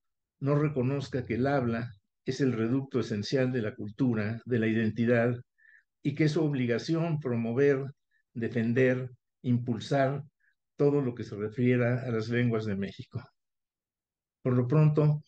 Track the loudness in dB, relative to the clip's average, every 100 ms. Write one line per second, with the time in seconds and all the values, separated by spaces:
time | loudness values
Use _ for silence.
0 | _ _ _ _ 0 2 2 0 0 -2
1 | -4 -6 -2 -2 0 0 0 -2 -6 -12
2 | _ _ -8 0 0 0 0 -2 -2 -4
3 | -2 -4 -2 0 0 0 -4 -6 -10 -2
4 | 0 0 -2 -4 -2 0 2 0 0 0
5 | 2 2 2 -2 -8 _ _ -20 _ _
6 | -4 0 2 2 0 0 0 -2 -2 -2
7 | -2 -2 -2 -2 -2 2 2 2 -2 -12
8 | _ _ _ -8 -4 -2 0 2 2 2
9 | -4 -12 _ _ 0 0 0 -4 -2 0
10 | 0 -2 -8 _ _ _ _ 0 2 2
11 | 0 -4 -8 -8 -6 0 2 4 2 0
12 | -2 -4 -2 0 0 0 -2 -4 -6 -10
13 | -12 -12 -12 _ _ _ _ _ _ _
14 | _ _ _ _ 0 2 4 4 4 6
15 | 4 2